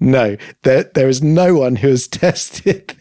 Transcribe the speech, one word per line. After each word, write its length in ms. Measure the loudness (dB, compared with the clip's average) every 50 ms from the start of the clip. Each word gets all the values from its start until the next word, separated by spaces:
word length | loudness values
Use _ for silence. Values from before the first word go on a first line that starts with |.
"No, 360 | 0 2 2 2 2 0 -4 -8 -12 -18 -10 _
there, 220 | 0 2 2 2 0 -2 -2
there 140 | 0 0 0
is 140 | 0 0
no 320 | 0 0 2 2 2 2 2
one 220 | 2 0 0 -2
who 140 | 0 0 0
has 180 | 0 0 -2 -6
<laughs> 140 | -6 -2 -2
tested 680 | -2 -2 -2 -6 -10 -10 -6 -4 -4 -4 -4 -6 -20 -20 _